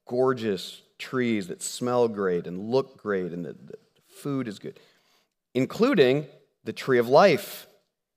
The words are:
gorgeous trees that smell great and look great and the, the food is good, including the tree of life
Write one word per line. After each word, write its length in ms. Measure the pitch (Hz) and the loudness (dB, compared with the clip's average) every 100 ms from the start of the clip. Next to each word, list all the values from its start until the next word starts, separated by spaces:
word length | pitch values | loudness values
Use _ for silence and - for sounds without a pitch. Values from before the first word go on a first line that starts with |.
| - | -8
gorgeous 760 | 123 131 127 110 92 - - _ - | 0 0 0 -2 -4 -6 -16 _ -18
trees 500 | - 131 120 107 87 | -8 -2 0 -2 -4
that 140 | - | -10
smell 460 | - - 123 123 117 | -10 -6 -2 2 2
great 380 | 104 95 87 82 | 0 0 0 -4
and 240 | 90 107 | -10 -2
look 260 | 131 131 - | -2 -2 -10
great 360 | 104 95 90 | -4 -4 -4
and 120 | 87 | -8
the, 80 | 78 | -10
the 260 | - - - _ _ _ | -12 -18 -20 _ _ _
food 400 | - 143 135 117 | -14 -8 -6 -6
is 100 | 101 | -10
good, 220 | 123 - _ _ _ _ _ _ _ | -14 -16 _ _ _ _ _ _ _
including 720 | 123 131 - 247 240 139 143 151 - _ _ | -2 -2 0 2 6 6 4 -2 -18 _ _
the 80 | 110 | -14
tree 260 | 107 - 123 | -10 0 2
of 100 | 117 | 6
life 580 | 147 196 139 - - - _ _ _ _ | 6 6 4 -2 -16 -20 _ _ _ _